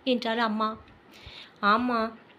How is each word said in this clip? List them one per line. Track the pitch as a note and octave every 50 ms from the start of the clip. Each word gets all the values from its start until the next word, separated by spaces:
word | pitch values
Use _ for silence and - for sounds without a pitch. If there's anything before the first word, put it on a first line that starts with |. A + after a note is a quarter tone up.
| -
என்றார் | C4 B3 A#3 - A3+ A3+ A#3+
அம்மா. | A#3 A3 G#3+ A3 A3 G#3+ A3 - - - - - - - - - - - - - - - - - -
"ஆமா, | G3+ G#3+ A#3+ B3 B3 A#3+ A3+ A3 A3 A3 - - - -